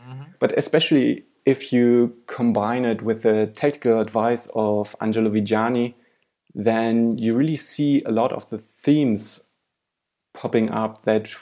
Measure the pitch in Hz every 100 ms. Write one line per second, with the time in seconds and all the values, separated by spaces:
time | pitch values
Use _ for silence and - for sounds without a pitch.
0 | 123 131 151 - 123 - - - - 147
1 | 123 117 - _ - 131 - 123 120 120
2 | 120 120 - - 117 107 104 123 123 113
3 | 107 110 113 107 107 - 147 143 120 113
4 | 107 113 117 120 - 113 107 104 104 -
5 | 110 110 110 107 101 110 113 123 120 -
6 | _ _ _ _ _ - 107 113 113 117
7 | 117 113 113 117 156 147 - - 147 139
8 | - 110 127 - - 110 - _ - 151
9 | 135 104 110 - - _ _ _ _ _
10 | _ _ _ - - 117 110 110 110 -
11 | 117 110 107 -